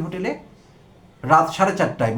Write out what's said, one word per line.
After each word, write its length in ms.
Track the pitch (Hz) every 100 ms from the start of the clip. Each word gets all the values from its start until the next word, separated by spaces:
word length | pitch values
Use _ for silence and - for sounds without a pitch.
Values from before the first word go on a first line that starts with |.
| 175
হোটেলে 260 | 185 220 - - - _ _ _ - - _ 127
রাত 160 | 160 165 -
সাড়ে 180 | 196 -
চারটায় 340 | 131 - 113